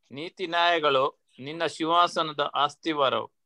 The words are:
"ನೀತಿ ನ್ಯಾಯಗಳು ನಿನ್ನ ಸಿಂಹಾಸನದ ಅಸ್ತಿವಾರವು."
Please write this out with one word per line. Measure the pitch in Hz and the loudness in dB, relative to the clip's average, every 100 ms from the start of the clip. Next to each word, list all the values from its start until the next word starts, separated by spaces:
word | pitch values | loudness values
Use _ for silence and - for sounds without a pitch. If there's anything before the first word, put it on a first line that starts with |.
| _ | _
"ನೀತಿ | 135 175 - 180 | -16 -14 -10 -6
ನ್ಯಾಯಗಳು | 170 175 170 151 135 139 - _ - | 0 2 4 4 4 2 -2 _ -18
ನಿನ್ನ | 135 165 160 | -14 -6 -6
ಸಿಂಹಾಸನದ | - 160 170 175 175 160 147 | -4 0 4 4 2 -4 -2
ಅಸ್ತಿವಾರವು." | 143 - 143 - 165 147 135 117 - _ | -4 0 -2 -2 -6 0 0 0 -6 _